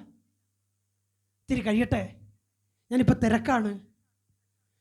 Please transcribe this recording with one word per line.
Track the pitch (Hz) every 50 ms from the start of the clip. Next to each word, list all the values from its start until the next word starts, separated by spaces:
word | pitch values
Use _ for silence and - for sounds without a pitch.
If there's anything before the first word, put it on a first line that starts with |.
| - - _ _ _ _ _ _ _ _ _ _ _ _ _ _ _ _ _ _ _ _ _ _ _ _ _ _ _
"ഇത്തിരി | - 269 247 190 214
കഴിയട്ടെ, | 208 220 240 - 269 220 190 180 - - - - _ _ _ _ _ _ _ _ _ _ _ _
ഞാനിപ്പോൾ | 240 254 240 - 254 254 -
തിരക്കാണ്, | 220 220 226 226 - 269 240 214 208 202 196 - _ _ _ _ _ _ _ _ _ _ _ _ _ _ _ _ _ _ _